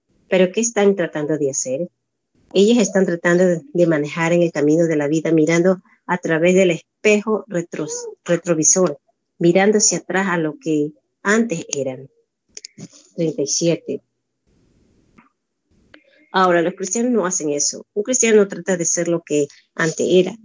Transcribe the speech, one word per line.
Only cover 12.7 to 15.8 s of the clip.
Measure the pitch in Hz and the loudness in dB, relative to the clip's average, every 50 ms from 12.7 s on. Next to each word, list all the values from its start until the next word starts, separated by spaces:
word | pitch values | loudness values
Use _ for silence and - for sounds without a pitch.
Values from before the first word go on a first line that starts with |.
| _ - - - - - _ _ _ | _ -20 -20 -20 -20 -20 _ _ _
Treinta | - 170 160 - - 143 | -4 -4 -4 -2 -4 -4
y | |
siete. | 143 - - 170 170 156 - - - 165 - _ _ _ _ _ _ _ _ _ _ _ _ _ _ _ _ _ _ _ _ _ _ _ _ _ _ _ _ _ _ _ _ _ _ _ _ | -4 -2 0 0 0 0 -2 -4 -8 -10 -10 _ _ _ _ _ _ _ _ _ _ _ _ _ _ _ _ _ _ _ _ _ _ _ _ _ _ _ _ _ _ _ _ _ _ _ _